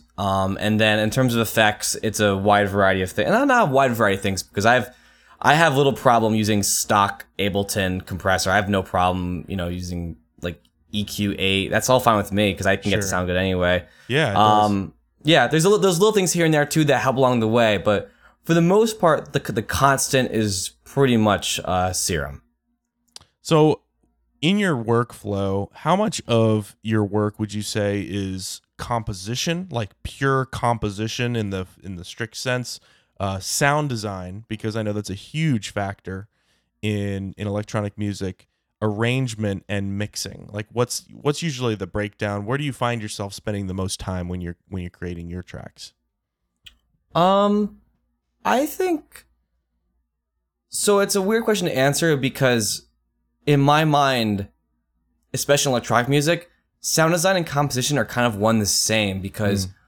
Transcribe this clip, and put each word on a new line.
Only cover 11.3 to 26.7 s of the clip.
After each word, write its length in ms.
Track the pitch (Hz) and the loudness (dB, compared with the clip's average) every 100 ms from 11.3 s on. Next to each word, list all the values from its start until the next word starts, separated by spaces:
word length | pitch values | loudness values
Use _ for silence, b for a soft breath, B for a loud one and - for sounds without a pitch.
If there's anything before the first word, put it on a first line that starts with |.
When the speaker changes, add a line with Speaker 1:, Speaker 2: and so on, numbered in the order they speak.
| - | 0
Speaker 1:
eight. 300 | 95 95 95 | 0 0 0
That's 200 | 107 - | 0 2
all 100 | 127 | 2
fine 180 | 123 107 | 4 2
with 140 | 98 | 0
me, 220 | 98 104 | 0 0
'cause 140 | 90 98 | 0 0
I 80 | 98 | 0
can 160 | 104 | 0
get 60 | 95 | 0
the 40 | |
Speaker 2:
Sure. 60 | 95 | 0
Speaker 1:
sound 180 | 92 90 | -2 0
good 100 | 90 | 0
anyway. 480 | 95 92 87 90 - b b | 0 0 2 0 -2 b b
Speaker 2:
Yeah, 240 | 131 143 | -2 0
it 20 | 101 | 4
does. 300 | 107 107 104 | 6 6 4
Speaker 1:
Um, 220 | 101 92 - _ _ | 2 -2 -10 _ _
yeah, 240 | 147 160 120 | 2 4 4
there's 180 | 156 175 | 4 4
a 40 | |
li-, 100 | 208 | 4
there's 180 | 190 170 | 2 4
little 140 | 214 | 2
things 180 | 208 180 | 2 0
here 120 | 175 165 | 2 2
and 80 | |
there, 120 | 151 147 | 2 2
too, 180 | 160 | 2
that 160 | 147 127 | 2 2
help 140 | 120 123 | 2 2
along 240 | 127 123 | 2 2
the 80 | 110 | 2
way. 300 | 117 113 101 | 4 4 2
But 340 | 107 101 - b b b | 2 0 -2 b b b
for 100 | - | 0
the 80 | 170 | 2
most 380 | 170 202 220 220 | 4 4 2 2
part, 340 | 170 147 - | 2 2 0
the, 60 | 143 | -4
the 240 | - 113 | -2 -4
constant 680 | 104 - 139 135 - 131 - | -4 2 2 2 2 0 0
is 380 | 113 107 95 - _ | 0 -2 -2 -8 _
pretty 340 | - - 139 117 | -6 0 2 4
much, 420 | 107 95 - - - | 4 2 -2 -6 -2
uh, 260 | 92 92 | -2 -2
Serum. 520 | 90 - 82 69 69 _ _ _ _ _ _ _ - b b | -2 -2 -2 -4 -10 _ _ _ _ _ _ _ -20 b b
Speaker 2:
So 400 | - 160 156 - _ _ _ _ _ - | 0 4 4 2 _ _ _ _ _ -4
in 160 | 156 202 | 0 2
your 180 | 196 135 | 0 -2
workflow, 960 | 110 117 120 - 104 98 98 98 98 | 0 0 0 -8 -6 -4 -2 -2 -4
how 220 | - 151 185 | -6 -2 0
much 260 | 214 - - | 0 -4 0
of 480 | 117 113 107 104 | 2 4 2 -2